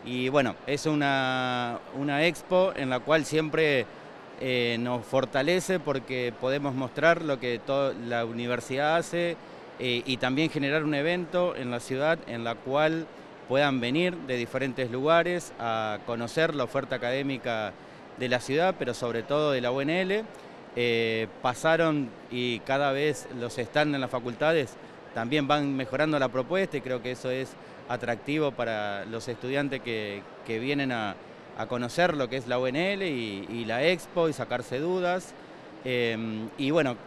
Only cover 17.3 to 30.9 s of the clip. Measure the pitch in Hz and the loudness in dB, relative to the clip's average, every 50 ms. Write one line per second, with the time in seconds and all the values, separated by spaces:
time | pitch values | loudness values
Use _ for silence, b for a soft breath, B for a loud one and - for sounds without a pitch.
17.3 | 135 123 - 123 117 110 107 98 92 B B B B B B B - - 123 123 | -4 -4 -2 -2 -2 -2 -2 -4 -6 B B B B B B B -6 -4 0 2
18.3 | 127 123 - - 135 151 170 190 190 - 143 123 117 - 127 120 113 117 110 - | 2 0 2 0 2 4 4 2 2 0 -2 -4 -2 -2 -2 -2 -2 -2 -2 0
19.3 | 143 151 151 147 139 127 120 120 127 139 139 147 165 185 190 185 196 214 226 220 | 2 2 4 4 2 2 2 0 0 0 0 2 2 0 2 2 0 -2 -2 -6
20.3 | B B B B B B B - - 120 120 120 117 113 117 113 113 110 113 107 | B B B B B B B -8 -2 2 4 4 4 4 4 2 2 0 -2 -4
21.3 | - - - 127 123 - - 160 165 160 165 160 151 147 135 113 - - - - | -6 -2 -2 -2 0 2 4 4 6 6 6 4 4 2 0 -2 -6 -14 -12 -6
22.3 | 120 123 123 123 117 107 - - 135 139 143 139 135 135 147 151 135 - - - | -4 -2 0 0 -2 -2 0 0 2 2 2 2 2 2 2 0 0 -2 -6 -10
23.3 | - 123 117 117 - 131 120 - - 151 151 151 143 139 131 120 127 123 117 123 | -8 -6 -6 -6 -4 -4 -6 0 2 2 4 4 2 0 -2 -2 -2 -4 -4 -4
24.3 | 117 - 147 156 165 160 131 113 - B B B B B - - - 117 117 117 | -2 2 2 4 4 4 0 -2 -6 B B B B B -18 -8 -4 -4 -2 0
25.3 | 143 151 139 131 147 151 143 139 135 131 131 127 127 135 151 156 151 143 131 123 | 2 0 4 4 2 2 4 0 0 -2 -2 -2 0 0 2 2 4 2 2 2
26.3 | 113 131 127 127 175 190 196 175 - 139 110 127 127 123 110 123 127 120 - 127 | 2 0 0 0 0 0 0 0 -2 -6 -2 -2 -4 -2 -2 -4 -6 -4 -4 -4
27.3 | 127 131 131 127 - B B B B B B - 123 117 123 117 117 107 - 139 | -2 -2 -4 -6 -10 B B B B B B -6 -4 -2 0 -2 -2 -2 -2 -2
28.3 | 147 156 151 139 117 - 120 113 113 107 104 104 101 101 95 110 113 113 110 127 | 0 2 2 2 0 0 -2 0 0 0 -2 -2 -4 -4 -6 -6 -6 -6 -4 -6
29.3 | 120 - - 127 135 143 143 139 135 131 - 120 113 110 107 104 101 101 95 - | -6 -4 -4 -2 0 0 0 0 -2 -4 -4 -4 -4 -2 -2 -4 -6 -8 -10 -14
30.3 | - - - - 113 110 123 135 143 143 139 131 | -18 -14 -6 -4 -4 -2 0 0 0 0 0 0